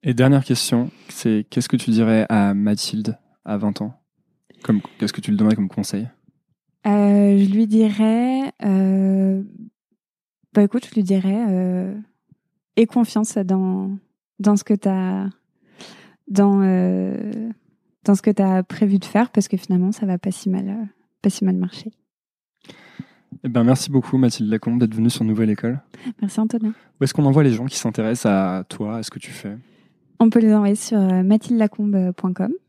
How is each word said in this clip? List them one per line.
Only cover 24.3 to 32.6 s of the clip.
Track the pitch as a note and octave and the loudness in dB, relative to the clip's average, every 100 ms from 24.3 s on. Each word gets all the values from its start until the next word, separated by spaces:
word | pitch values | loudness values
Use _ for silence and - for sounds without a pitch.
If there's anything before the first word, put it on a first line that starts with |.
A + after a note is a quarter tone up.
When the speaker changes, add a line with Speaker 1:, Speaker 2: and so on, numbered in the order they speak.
| - G#2+ | 0 -2
Speaker 1:
Lacombe, | A2 - A#2+ | -2 -2 0
d'être | A#2 | 0
venue | A2 A2+ | 2 0
sur | - | 0
Nouvelle | A2+ G#2+ A2 | -2 0 0
École. | G#2 A#2 C3+ _ - B3+ A3+ | 0 -4 -8 _ -14 -14 -8
Speaker 2:
Merci, | G3+ - | -6 -2
Antonin. | A3 A#3 G#3+ A3 _ _ | -2 -2 -4 -6 _ _
Speaker 1:
Où | |
est-ce | C3+ | -4
qu'on | - C#3+ | 2 2
envoie | C#3 | 4
les | C#3+ | 4
gens | A2 C3 | 2 -4
qui | - | -6
s'intéressent | A#2 A2 A2 A#2+ A2+ | -6 -4 -4 0 0
à | G2 F#2+ F#2+ F#2 | 2 0 -4 -8
toi, | - G#2+ A2+ | -10 -8 -8
à | |
ce | G#2+ | -10
que | - | -14
tu | - | -18
fais ? | - G2+ G#2+ - _ _ _ _ _ | -16 -14 -14 -18 _ _ _ _ _
Speaker 2:
On | A3+ | 4
peut | A3+ | 6
les | A3 | 4
envoyer | G#3+ G3+ G#3 | 4 2 0
sur, | - A3 | -2 0
euh, | F#3+ F#3 | 2 2
mathildelacombe | F#3 A3 - A#3 G#3 - G#3 G3 F3+ | 4 2 2 0 0 0 -2 0 -2
point | F3+ F#3 | -2 -6
com | F3+ F#3+ F4 | -2 -4 -4